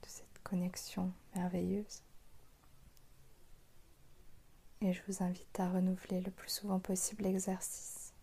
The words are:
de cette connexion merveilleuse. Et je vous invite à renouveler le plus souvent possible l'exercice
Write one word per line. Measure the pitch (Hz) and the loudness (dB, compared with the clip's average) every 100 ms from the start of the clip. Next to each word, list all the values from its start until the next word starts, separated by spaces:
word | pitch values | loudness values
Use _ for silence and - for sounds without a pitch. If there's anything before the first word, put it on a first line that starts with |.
de | - | -12
cette | - - - | -14 -14 -12
connexion | - 185 180 - - - 185 185 - | -2 0 0 -2 -4 0 0 -2 -6
merveilleuse. | 185 180 180 180 196 208 - - - - - - - - - - - - - - - - - - - - - - - - - - - - - | 0 2 2 2 2 -2 -10 -14 -16 -16 -16 -18 -20 -20 -20 -20 -20 -20 -20 -20 -18 -18 -18 -18 -20 -20 -20 -20 -18 -16 -16 -16 -20 -18 0
Et | 196 | 2
je | 180 - | 2 0
vous | 190 | 2
invite | 180 180 - - | 2 0 -6 0
à | 180 | 4
renouveler | 185 185 185 - 180 | 6 6 4 2 0
le | 185 | 0
plus | 185 - | -4 -4
souvent | - 202 190 | -4 4 2
possible | 185 185 - 208 | 4 2 2 2
l'exercice | 190 190 185 185 - - - - - - | 4 4 4 0 -2 -6 -8 -8 -10 -14